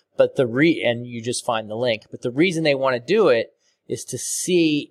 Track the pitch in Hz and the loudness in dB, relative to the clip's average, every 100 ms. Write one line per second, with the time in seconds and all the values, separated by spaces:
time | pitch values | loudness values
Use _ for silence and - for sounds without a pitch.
0 | _ - 127 - 127 120 160 147 117 120 | _ 2 2 2 0 2 2 2 0 -2
1 | 120 120 113 120 - 113 107 107 123 107 | -4 -8 -6 -6 -4 -4 -4 -4 -2 -2
2 | - - 127 123 180 160 156 139 131 123 | -6 -10 -6 0 0 0 0 0 0 -2
3 | 120 208 185 117 110 _ _ _ - 117 | 0 2 4 4 0 _ _ _ -10 -10
4 | - 123 - - - 180 160 147 - | -8 -10 -8 -6 0 2 2 0 -4